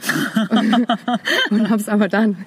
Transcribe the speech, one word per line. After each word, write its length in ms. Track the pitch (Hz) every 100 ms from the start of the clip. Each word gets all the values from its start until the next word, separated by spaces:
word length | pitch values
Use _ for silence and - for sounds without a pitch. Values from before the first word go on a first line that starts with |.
| - - - 220 214
<laughs> 1000 | 240 220 233 240 226 - 240 - 480 523
Und 200 | 214 202
hab's 180 | 220 214
aber 180 | 208 196
dann 280 | 196 220 180